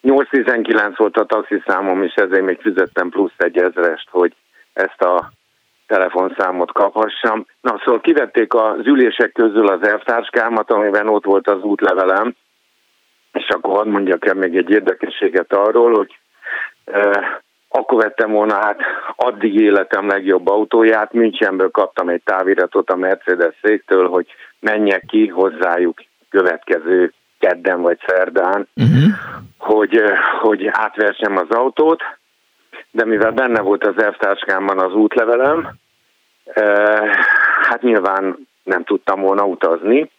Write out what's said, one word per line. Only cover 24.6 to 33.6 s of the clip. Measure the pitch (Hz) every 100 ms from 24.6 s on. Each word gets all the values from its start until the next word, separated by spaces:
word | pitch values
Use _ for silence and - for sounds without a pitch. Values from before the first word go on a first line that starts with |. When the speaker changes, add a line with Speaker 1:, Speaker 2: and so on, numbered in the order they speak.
| 107 107 104 95 -
Speaker 1:
ki | 110 107
hozzájuk | 90 95 78 90 87 87 80 - _ _
következő | 101 90 82 - 87 80 92 87 _ _ _
kedden | 98 87 87 90
vagy | 87 85 -
szerdán, | 92 92 87 90 101 98
Speaker 2:
Mhm. | - 113 127 160 196 - - - _
Speaker 1:
hogy, | - 107 104 113
ö, | 107 92 - -
hogy | 113 107 101
átvessem | 98 107 - 107 101 107 95
az | 82
autót, | 113 131 - 156 165 - - _ _ _ _ _ - -
de | 110 113
mivel | 107 110
benne | 117 131 113